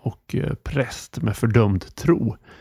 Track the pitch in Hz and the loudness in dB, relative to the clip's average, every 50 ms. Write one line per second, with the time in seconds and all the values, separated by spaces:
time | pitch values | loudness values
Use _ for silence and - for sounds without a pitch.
0 | - 110 - - _ - - - - - - - _ - - 139 123 - - - | -6 -8 -8 -8 _ -6 -4 -4 -2 -2 -4 -6 _ -4 -4 -4 -4 -4 -6 -12
1 | - - - 120 110 110 101 - - 117 104 120 110 101 95 87 - - - - | -16 -12 -8 -4 -4 -4 -2 0 0 4 4 4 4 4 2 0 -2 -6 -10 -2
2 | - 165 175 - 120 110 - - _ - - - | 2 2 2 2 2 -2 -4 -6 _ -20 -20 -20